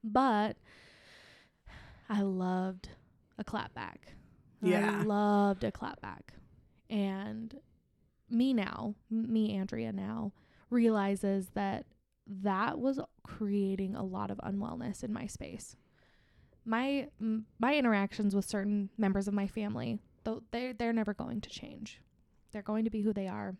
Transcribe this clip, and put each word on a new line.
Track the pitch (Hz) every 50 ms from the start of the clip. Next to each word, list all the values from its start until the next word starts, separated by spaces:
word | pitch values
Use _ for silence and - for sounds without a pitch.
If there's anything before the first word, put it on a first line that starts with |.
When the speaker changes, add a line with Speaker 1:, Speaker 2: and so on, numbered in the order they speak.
| -
Speaker 1:
but | 220 208 247 269 262 220 208 208 214 - - - - - - - - - - - - - - - - - - - _ _ _ _ - - - - - - - - -
I | 214 208
loved | 196 196 190 185 185 185 185 185 185 190 190 185 - - - - - _ _ _ _ _ _
a | - 208
clapback. | - - 208 - - - - 104 - - - - - - - - - - - _ - - _
Speaker 2:
Yeah. | 208 180 180 208 208 208 202 202
Speaker 1:
I | 208
loved | 214 202 208 208 208 208 202 202 202 196 190 -
a | 107
clapback. | - - - - - - - 101 90 - - - - - - - - - - _ _ _ _ _
And | 226 208 196 196 190 190 202 214 214 220 226 226 - 277 - _ _ _ _ _ _ _ _ _ _ _ _ _
me | 240 233 247 269 262
now, | 226 190 - - - - 208 208 _ _ _
m-, | 220 226 226 233
me, | 226 220 214 214 208
Andrea | 190 190 196 - - 113 -
now, | 208 196 190 196 - 226 214 202 - _ _ _ _ - - _
realizes | 240 247 233 226 220 208 196 196 202 190 - 202 196 196 185 - -
that | 208 202 196 196 - - - _ _ _ _ _ _ _
that | - 202 185 190 208 190 190 214 240 - -
was | 240 269 277 269 - - _ _ _
creating | - - - 214 202 202 202 196 190 196 190 196 190 196
a | - 196
lot | 190 185 196 208 202
of | 202 208
unwellness | - - 196 202 202 - - 247 247 214 196 - -
in | 214 214
my | - -
space. | 202 - - - - 87 - - - - _ _ _ _ _ _ _ _ _ _ _ _ - - _ _ _ _
My, | 226 220 233 262 269 277 277 269 294 - -
m-, | 220 220 220 220 214 - _ _
my | 226 254 294
interactions | 294 262 240 220 202 196 196 - - 208 202 190
with | 202 196
certain | - - 208 196 208 208 208 196 196 -
members | - 214 190 190 196 190
of | 202 202
my | 208 196
family, | 190 - 220 208 208 208 - - 240 226 208 - _ _ _ _
though, | 226 220 240 233 _
they're, | - 233 254 254 247
they're | 208 240 226 233
never | 226 214 208 202
going | - - - 233 214
to | - -
change. | - - - - - - 220 - - - - _ _ _ _ _ _ _ _ _
They're | - 214
going | 196 - 214 220 220
to | 226
be | 214 220
who | 202 220 202
they | 202 190
are. | 185 185 214 208 196 185 -